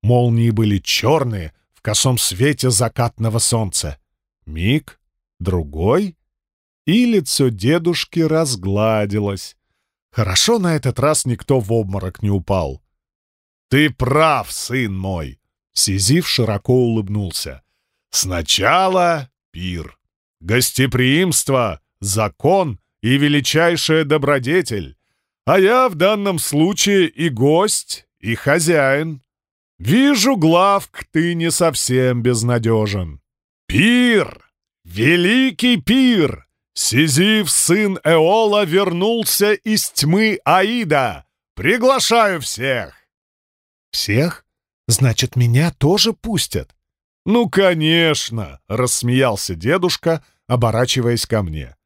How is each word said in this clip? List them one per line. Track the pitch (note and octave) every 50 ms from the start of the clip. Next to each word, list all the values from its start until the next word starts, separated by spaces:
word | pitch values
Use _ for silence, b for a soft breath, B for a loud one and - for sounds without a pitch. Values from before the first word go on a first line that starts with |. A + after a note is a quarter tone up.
Молнии | - G#2+ A#2+ B2 B2 A#2+ A2+ A#2 A#2 A#2
были | A2 G#2+ A2+ G#2+ G2+
черные, | F#2+ - - - - - A#2 D#3 D#3+ C#3 B2 A2 G2 E2 D#2 _ _ _ _ _
в | _
косом | _ A2 G#2 - - C3+ B2+
свете | A#2 - - G2 F2+ B2+ D3 D3 C3 - B2+
закатного | A#2+ - B2 A2+ - - A#2+ A#2 - - A2 A2+ G#2+ A2+
солнца. | - - B2 A2+ A2 F#2+ - - - D2+ C#2 _ _ _ _ _ _ _ _ _ _
Миг, | - D2+ D#2 F2 G2+ C3+ D#3 C#3 - - _ _ _ _ _ _ _ _ _
другой, | F2+ F#2+ F2+ F2 D#2+ C#2+ C#2+ D#2 E2+ G2+ B2+ F3+ G#3 F#3+ E3 _ _ _ _ _ _ _ _ _ _ _ _ _ _
и | - E3+ A#3 B3
лицо | A#3+ A3+ G3+ C#3+ - - - C#3+ B2+
дедушки | A2+ F#2+ G2 B2 D#3 F3 E3 F3 E3+ - - _ - E3+
разгладилось. | D#3+ D#3 D#3 D#3+ E3 C#3 B2 F#2+ F2 G2 G2 G#2 A2 A2 A2 G#2+ G#2 G2+ G2 G#2+ G2+ G2+ G2 F#2+ - - - _ _ _ _ _ _ _ _ _ _ _
Хорошо | _ - A2 F#2+ F#2+ - - - A#3 A3+
на | F#3 F3 D#3+
этот | D3 - C3+ A2+ -
раз | B2 D3 D#3 - -
никто | C3 A#2+ - - - C3+ C3
в | A2 F#2+
обморок | A#2 A#2 A2 F#2+ F#2+ G2+ F#2 F#2+ - -
не | - G2+
упал. | G2+ G2 F2 - G2 F#2+ E2 C#2 C2+ - _ _ _ _ _ _ _ _ _ _ _ _ _ _ _ _ _ _
«Ты | - C#3 D3+ D3+
прав, | B2+ - C3 A#2+ C3+ D3+ D#3+ D#3+ D3 B2 A2+ -
сын | - - - - A#2+ C3+ B2 G#2+ G2
мой!» | F#2+ F#2 F#2+ F#2+ E2+ D#2 C2 C2 _ _ _ _ _ _ _ _
Сизиф | - - - F#2+ G2 F#2+ G2+ C#3 F3 F3
широко | - - - A#2+ A2 G#2 G2+ _ - B2
улыбнулся. | C3 B2 A#2 A2+ A2 G#2 F#2+ G#2 G#2 G2+ F2+ D#2+ - - D#2 C2+ C2 _ _ _ _ _ _ _ _ _ _
«Сначала | - - - F#2+ F2+ F2 D#2+ - - - F#2+ A#2 D3+ F3+ F#3+ F#3+ F#3 F#3 F3 E3+ E3+ D3+ C3+ - _ _ _ _ _
пир. | - F3+ F#3 - E2+ D2+ - _ _ _ _ _ _ _ _ _ _
Гостеприимство — | E2 E2+ A2 B2+ A#2+ - - - C3 C3 - B2+ B2+ B2+ C#3 D#3+ F#3+ F3+ D3+ - - - C3+ B2+ A#2+ G#2 E2 - _ _ _ _
закон | G2 G2+ F#2+ A2 G#2+ G#2 - _ - C#3+ F#3 G3 F#3 D3 G#2 - _ _ _ _
и | - A2+ C3
величайшая | C#3 C#3+ D3 D3 D3 C3 - - D#3 E3 E3+ F3 D#3 - - D#3 D#3+ D#3
добродетель. | C#3 D3+ D#3 C#3 C#3+ D3 C3+ B2 B2 D#3+ F#3 D#3+ - A#2 G2+ E2 C2 - _ _ _ _ _ _ _ _ _ _
А | - D3+ F#3+
я | F#3+ G3 A#3+ B3+ C4
в | B3+ F#3
данном | D3 F3 G3 A3 G#3 G3+ G3 F#3 D#3
случае | - - - D3 D#3 F#3 G3+ - - G3+ G3+ G3 F3
и | D#3 - A#2 D#3+ E3
гость, | C3 G#2+ B2+ C#3+ D#3 E3+ G3 G#3+ - - - - - - _ _ _ _
и | - G#2 A#2
хозяин. | - - C#3 C#3+ F3 D#3 D#3+ F3 D3+ C#3 C3+ C3+ C#3+ D#3+ E3 D#3 C3+ _ _ _ _ _ _ _ _ _ _ _
Вижу, | _ E2+ A2 E3 A#3+ C4+ C#4+ D4 A3 F#3+ C4 C4+
Главк, | G3+ D#3 D#3+ E3 E3+ F#3 G3+ G3+ G3 - - _ - - _
ты | _ D#3+ E3 F3 E3+
не | E3 E3 E3
совсем | D#3 - F3+ E3 C#3 - - - B2+ B2+ B2+ B2+ B2 A#2+
безнадежен. | A2+ B2+ B2 A2+ A2+ A#2+ B2 A#2 G#2+ A2+ A2+ A2 G#2+ G#2 G2+ G2+ F2+ D#2+ D2 C#2+ _ _ _ _ _ _ _ _ _
Пир! | _ - - F3 A3+ A#3+ B3 B3 B3 A3+ G3+ D#3 - - - _ _ _ _ _ _ _ _ _
Великий | E2 E2+ G2 A2+ C#3+ E3+ F3 F3 F#3 A3+ B3+ C4 C4 F#3+ - - B3 A#3+
пир! | F#3 B2+ - A3+ C4+ C4 B3+ A#3+ G3 D#3 C3 - - - _ _ _ _ _ _
Сизиф, | - - - - C3 D#3 D#3+ C3 C#3+ F#3 G#3 A3 G#3+ G3+ D3
сын | - - - - F3 G#3 G#3+ G3+ F#3+ - _
Эола, | D3+ E3 D#3+ D#3 E3+ G3 A3+ A3+ G#3 G#3 G#3 G#3
вернулся | D#3+ D#3 F#3+ G3+ F#3 E3+ E3+ F#3 A3 A#3 A#3 G#3 - - - G3+ G#3 G#3+
из | - _ A3 A3 G3+ - -
тьмы | - - C#3 D3+ E3+ G3+ A3 A3 G3+ - _
Аида. | C#3 D#3+ F#3+ F#3+ G#3 A#3 B3 A3 D#3+ D3+ C#3+ C3 A2+ F2+ C#2 - _ _ _ _ _ _
Приглашаю | - - - G#3+ B3 A3 B3+ C#4 B3+ - - A3+ A#3 A3 G3+ F#3 D#3
всех!» | B2+ - - - B2 C3+ C3 A#2+ F#2+ - - _ _ _ _ _ _ _ _ _ _ _ _ _ _ _ _ _ _ _
«Всех? | - - - - G2+ A#2 D3+ F3 - - _ _ _ _ _ _ _ _ _
Значит, | - A2+ - C3+ B2 A2+ - - B2 -
меня | B2+ A#2+ A#2+ A#2 C3 D#3 F3
тоже | - _ - D3 F#3 G#3 - A#3 G3+
пустят?» | _ - A#3 A3 F3 - - - E2+ C2 _ _ _ _ _ _ _ _ _ _ _ _
«Ну, | F3 G#3+ A#3+ A#3+ F3
конечно!» — | - F#3+ G3 F#3 F3+ D#3+ D#3 D#3 E3 E3+ E3 D#3+ D3+ - - - A2+ A2+ G2+ C#2+ C2+ - _
рассмеялся | _ G2+ A2+ B2 B2 - - - A#2+ B2 C3 C3 B2 G#2+ F#2+ - - F2+
дедушка, | D#2+ E2+ A#2 E3 F#3 F3 F3+ - - - E3 E3 D#3+ _ _ _ _ _
оборачиваясь | - B2 A#2+ A#2 A2+ G#2+ A2 B2+ B2 - C3 A#2 A#2+ A#2+ A2+ -
ко | - A2+ A2
мне. | G2+ E2+ D#2 D#2 C2+ B1 - _ _